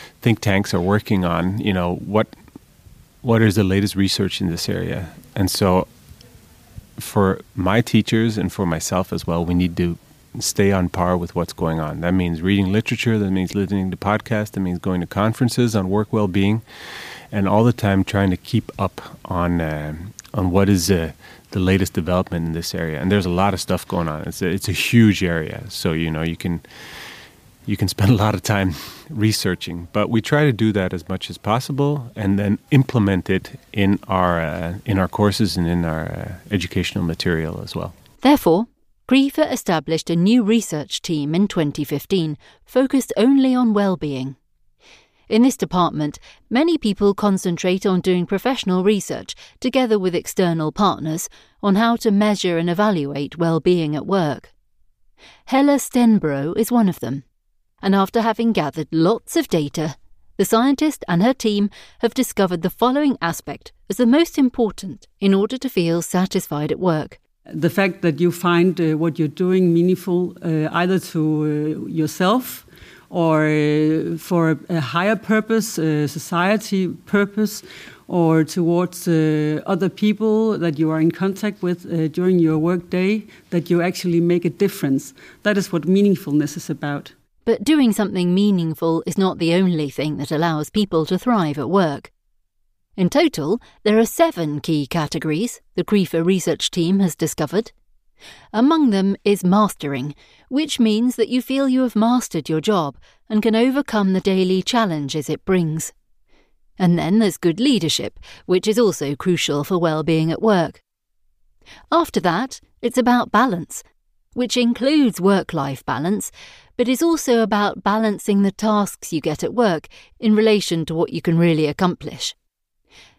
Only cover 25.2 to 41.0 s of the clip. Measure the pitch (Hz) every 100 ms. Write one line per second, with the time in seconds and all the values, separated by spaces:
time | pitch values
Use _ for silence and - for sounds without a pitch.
25.2 | 90 82 78 - 101 - 95 80 82 78
26.2 | 82 82 95 82 - - - - - -
27.2 | - - _ _ - 104 98 - 101 110
28.2 | 107 95 - 101 95 76 - - - 110
29.2 | 107 107 98 90 - 85 87 107 98 113
30.2 | - 147 151 110 110 101 92 90 - 92
31.2 | - 90 - 117 - 139 143 143 120 -
32.2 | 101 98 101 107 - 143 135 120 98 92
33.2 | - 95 - - _ 107 98 101 - 92
34.2 | 90 85 80 87 82 98 - 98 90 -
35.2 | 104 98 104 82 85 87 85 80 80 85
36.2 | 90 92 - 101 87 98 87 98 87 82
37.2 | - 82 80 92 - 87 90 - _ _
38.2 | 262 294 - 170 233 _ _ _ - 262
39.2 | 277 - 302 247 - 160 147 160 - 170
40.2 | 185 247 202 233 - 151 143 -